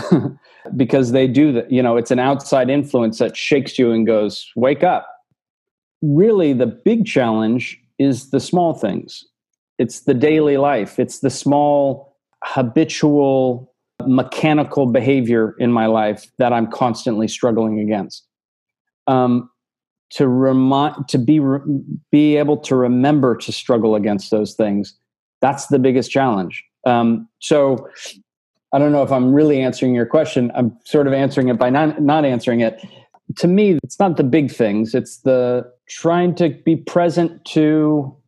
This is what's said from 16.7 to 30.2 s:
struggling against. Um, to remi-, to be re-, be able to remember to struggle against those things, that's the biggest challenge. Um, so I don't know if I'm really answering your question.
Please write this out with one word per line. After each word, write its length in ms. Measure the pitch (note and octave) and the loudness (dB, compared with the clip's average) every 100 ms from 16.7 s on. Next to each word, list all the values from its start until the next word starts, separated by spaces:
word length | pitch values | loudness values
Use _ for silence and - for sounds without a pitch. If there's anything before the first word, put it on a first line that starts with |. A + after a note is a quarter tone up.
| - B2+ A2 C3 G#2+ A2+ | -2 -2 -2 -4 -2 -4
struggling 520 | - B2 A2+ A2 G#2+ | -2 -2 0 -2 -2
against. 460 | G#2+ G#2 F2+ - _ _ _ _ _ _ _ _ - | -2 -4 -6 -12 _ _ _ _ _ _ _ _ -2
Um, 420 | C3 B2+ B2 - _ _ _ _ _ _ | 0 2 0 -4 _ _ _ _ _ _
to 160 | - C#3 | -2 0
remi-, 760 | B2+ C3+ C3 C3 C#3 D3 - C3+ | 2 2 2 2 2 0 -4 -4
to 80 | C3+ | -2
be 220 | A#2+ D#3 | 2 2
re-, 420 | C#3 C#3 C#3+ C#3 C#3 D3+ _ | 2 -2 -4 -6 -6 -14 _
be 260 | D3 D3+ D3 | 2 4 2
able 200 | D3 D3 | 2 -2
to 180 | - C3 | 0 0
remember 600 | B2 B2 C#3 D3+ C3 A2 | 2 2 2 2 2 0
to 160 | - | -6
struggle 440 | - - A#2+ A2 G#2+ | -8 -2 0 2 0
against 360 | G#2+ G2+ - | 0 -4 -2
those 220 | G#2+ G2+ | -2 -2
things, 440 | - G#2+ G2+ G2 - _ _ _ - | -2 -2 -2 -6 -12 _ _ _ -2
that's 260 | C3 C#3 - | -2 -2 0
the 120 | C#3 | 2
biggest 300 | C3 B2+ A#2+ | 2 2 0
challenge. 540 | C3+ C3 G2+ F2 - - _ | 0 0 0 -4 -10 -20 _
Um, 460 | B2+ A#2+ A#2 A2+ - _ | 0 2 2 0 -4 _
so 500 | - D3+ C#3 B2+ - - - - _ _ _ _ _ | 0 2 2 0 -6 -18 -20 -20 _ _ _ _ _
I 60 | C#3 | 0
don't 120 | D3 | 2
know 120 | D3 | 2
if 80 | C3 | 0
I'm 220 | C3+ B2+ | 2 2
really 280 | C#3+ D3+ C#3 | 4 4 2
answering 320 | C3 - C3 | 0 -2 -2
your 140 | B2 A#2 | 0 0
question. 440 | D#3 | 0